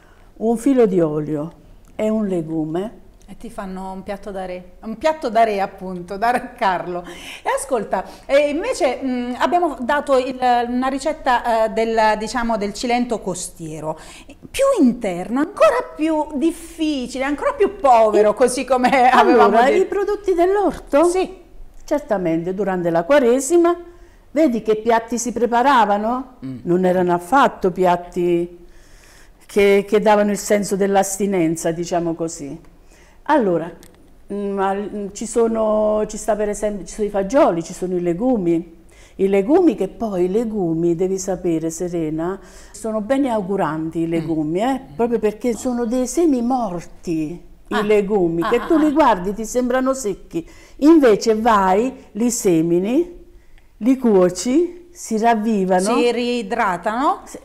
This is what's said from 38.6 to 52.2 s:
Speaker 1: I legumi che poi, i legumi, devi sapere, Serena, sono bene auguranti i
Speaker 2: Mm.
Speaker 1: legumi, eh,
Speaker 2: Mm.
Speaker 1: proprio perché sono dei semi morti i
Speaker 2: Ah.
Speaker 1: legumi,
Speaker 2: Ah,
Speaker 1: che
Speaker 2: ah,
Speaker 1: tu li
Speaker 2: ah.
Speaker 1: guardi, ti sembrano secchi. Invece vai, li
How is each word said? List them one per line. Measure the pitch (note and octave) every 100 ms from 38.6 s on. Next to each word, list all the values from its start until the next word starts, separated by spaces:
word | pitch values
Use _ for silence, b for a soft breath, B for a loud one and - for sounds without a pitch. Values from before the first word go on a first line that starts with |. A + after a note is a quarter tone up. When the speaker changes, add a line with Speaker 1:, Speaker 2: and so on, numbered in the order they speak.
| E3 - b b b -
Speaker 1:
I | G3
legumi | G3 G3 E4+ F4 G3
che | F#3
poi, | - A3+ F#3 F3+
i |
legumi, | G3+ A#3 G#3+ F3 D#3+ E3+
devi | E3+ F#3 F#3+
sapere, | F#3 F3+ F3+ D#3+ E3
Serena, | E3 F3+ E3+ D#3 D#3 E3+ G3 B B B
sono | - A3 A3
bene | G#3 C4+ C4+
auguranti | A3 F#3 G3 D#3+ D#3 D#3+ E3
i | E3
Speaker 2:
Mm. |
Speaker 1:
legumi, | E3 D#3+ D#3 D3+ F3
eh, | B3 C4 -
Speaker 2:
Mm. | -
Speaker 1:
proprio | A#3+ A#3
perché | G#3+ G#3 B3 G#3+
sono | B3+ A#3+ A#3
dei | B3+ B3
semi | - E4+ B3+
morti | A#3 C4 A3 F3 - - F#3 D#3+ D#3 F3 - - -
i |
Speaker 2:
Ah. | B3
Speaker 1:
legumi, | G#3 G#3 G3 G#3+ F3 E3+
Speaker 2:
Ah, | G3+
Speaker 1:
che | A#3+
Speaker 2:
ah, | A3+
Speaker 1:
tu | D#4+
li | D#4
Speaker 2:
ah. |
Speaker 1:
guardi, | C#4 C#4 G3 F3+
ti | G#3
sembrano | G#3+ B3 B3 B3+ C4
secchi. | C4 G#3+ F#3 - E3 E3 B B B
Invece | C#4+ E4 B3+ G3 A3+ A3
vai, | A#3 G#3 F#3+ G3 B3+ B3+ -
li | G#3